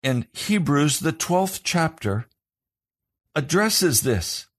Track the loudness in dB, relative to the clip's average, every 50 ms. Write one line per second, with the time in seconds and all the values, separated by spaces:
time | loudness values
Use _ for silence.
0 | -2 -2 -2 -2 -4 _ _ -12 -4 0 0 0 2 2 2 2 2 2 0 0
1 | -2 -4 -4 -4 -2 0 0 0 0 0 -4 -8 _ -2 0 0 0 0 -2 -4
2 | -4 -4 -2 -4 -6 _ _ _ _ _ _ _ _ _ _ _ _ _ _ _
3 | _ _ _ _ _ _ _ -4 -2 0 2 2 2 2 2 2 2 2 2 2
4 | 2 2 0 0 -2 -4 -8 -10 -12 _ _